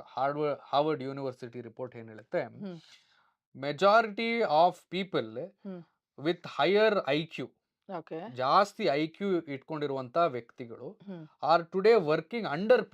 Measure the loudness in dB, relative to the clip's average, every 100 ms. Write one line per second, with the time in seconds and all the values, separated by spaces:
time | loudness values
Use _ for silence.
0 | -10 -4 -2 0 -2 -4 -2 0 0 -2
1 | -4 -6 -8 -8 -12 -12 -14 -12 -12 -12
2 | -16 -18 -6 -6 -6 -8 -14 -14 _ -20
3 | _ _ _ _ _ -10 -6 2 6 6
4 | 4 0 -2 0 2 6 4 4 -8 -6
5 | -4 -2 -4 -8 -12 _ -14 -14 -16 _
6 | _ -8 -4 -4 -6 -2 2 4 4 2
7 | 0 -2 -4 -8 -12 _ _ _ -14 -14
8 | -10 -12 -12 -4 2 4 4 0 0 0
9 | -2 -4 -2 -2 -4 -10 -8 -6 -4 -6
10 | -4 0 0 0 -10 -16 -14 -14 -16 -16
11 | -16 -16 -16 -8 2 2 2 2 6 6
12 | 4 0 -2 -8 -6 -2 4 4 4